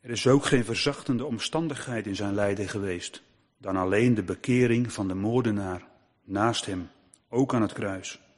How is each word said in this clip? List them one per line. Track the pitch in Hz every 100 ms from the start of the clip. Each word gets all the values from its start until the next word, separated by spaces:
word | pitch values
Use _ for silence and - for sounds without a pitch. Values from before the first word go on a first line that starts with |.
Er | -
is | 117 127
ook | 143
geen | - 131
verzachtende | 113 113 147 139 - 120
omstandigheid | 143 113 - 156 165 135 - 113 104
in |
zijn | 98 101
lijden | 101 101 101 98
geweest | 107 98 87 - - _ _ _ _
dan | 98
alleen | 95 92 101 123
de | 107
bekering | 90 - - 123 123 117 120
van | - 95
de |
moordenaar | 92 104 123 117 104 95 90 - _ _ _
naast | - 98 113 113
hem, | - 92 85 _ _ _ _
ook | 120 135
aan | 123
het | 104
kruis. | - 104 95 - - _